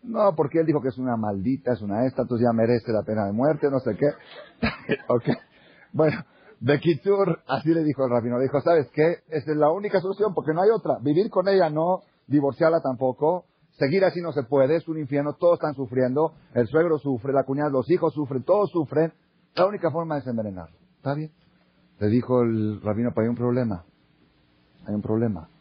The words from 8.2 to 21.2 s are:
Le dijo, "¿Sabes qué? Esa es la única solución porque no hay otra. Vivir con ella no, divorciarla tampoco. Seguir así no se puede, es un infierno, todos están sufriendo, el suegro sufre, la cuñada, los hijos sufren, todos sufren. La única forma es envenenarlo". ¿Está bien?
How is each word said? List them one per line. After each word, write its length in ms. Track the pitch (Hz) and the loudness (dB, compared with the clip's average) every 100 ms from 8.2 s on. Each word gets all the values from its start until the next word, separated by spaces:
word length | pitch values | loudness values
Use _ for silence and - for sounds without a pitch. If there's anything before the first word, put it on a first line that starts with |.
| 117 120 | 0 0
Le 60 | |
dijo, 180 | 131 143 | 0 0
"¿Sabes 260 | 123 170 131 | 2 2 2
qué? 300 | - 156 175 _ | 2 2 0 _
Esa 220 | 156 131 | -8 -4
es 60 | 151 | 2
la 140 | 151 | 2
única 300 | 175 208 196 | 2 0 -2
solución 320 | 180 190 208 | -2 -2 -2
porque 200 | 170 135 | -2 -4
no 80 | 156 | 0
hay 80 | 196 | 2
otra. 300 | 226 - 123 | 2 0 -2
Vivir 280 | 123 147 220 | 0 0 0
con 180 | - 185 | 0 2
ella 220 | 196 170 | 2 2
no, 320 | 151 165 185 _ _ _ | 0 0 -2 _ _ _
divorciarla 540 | 139 139 127 160 165 | 2 2 2 2 2
tampoco. 640 | 139 127 131 123 151 180 - _ _ | -2 -2 -2 0 0 -2 -6 _ _
Seguir 340 | _ 139 180 185 | _ 0 4 2
así 160 | 175 | 0
no 100 | 170 | -6
se 120 | 131 | -6
puede, 340 | 120 143 131 160 | 0 2 4 2
es 100 | 160 | -2
un 120 | 160 | -8
infierno, 340 | 147 143 143 | -4 -2 -2
todos 220 | 143 190 165 | 0 2 2
están 180 | 156 | 0
sufriendo, 600 | 139 127 123 127 127 160 160 _ | -4 -4 0 0 2 -2 -4 _
el 140 | 120 117 | -2 0
suegro 300 | 147 170 156 | 2 2 0
sufre, 360 | 143 123 135 | -2 -4 0
la 100 | 135 | 0
cuñada, 260 | 135 139 147 | 0 -2 0
los 200 | 139 127 | -2 0
hijos 220 | 175 165 | 2 0
sufren, 300 | 143 143 135 | -2 -4 -6
todos 260 | 123 196 202 | 0 2 2
sufren. 420 | 175 147 139 160 - _ _ _ - | -2 -2 0 0 -2 _ _ _ 0
La 100 | 185 | 0
única 260 | 208 165 | 0 -4
forma 260 | 147 165 147 | -4 -4 -6
es 100 | 131 | -4
envenenarlo". 500 | 117 107 95 80 _ _ _ | -6 -6 -8 -14 _ _ _
¿Está 160 | 135 | -6
bien? 160 | 143 | -6